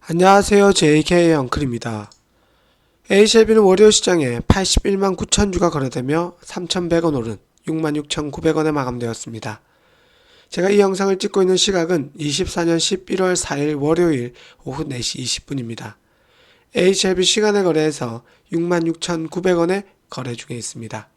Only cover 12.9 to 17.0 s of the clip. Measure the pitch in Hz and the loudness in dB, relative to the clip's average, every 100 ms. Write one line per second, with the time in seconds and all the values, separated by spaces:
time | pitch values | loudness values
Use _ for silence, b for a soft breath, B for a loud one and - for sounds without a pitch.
12.9 | 190 - 185 185 180 - 143 147 147 147 | -4 -4 -2 0 0 -4 -4 -2 -2 0
13.9 | 165 175 139 120 B B B - 131 151 | 2 2 0 -4 B B B -12 -10 -8
14.9 | 123 110 - 123 - _ 139 117 113 104 | -8 -8 -8 -8 -8 _ -10 -8 -12 -14
15.9 | 101 b b b b b b b - 180 | -18 b b b b b b b 0 2
16.9 | 190 | 2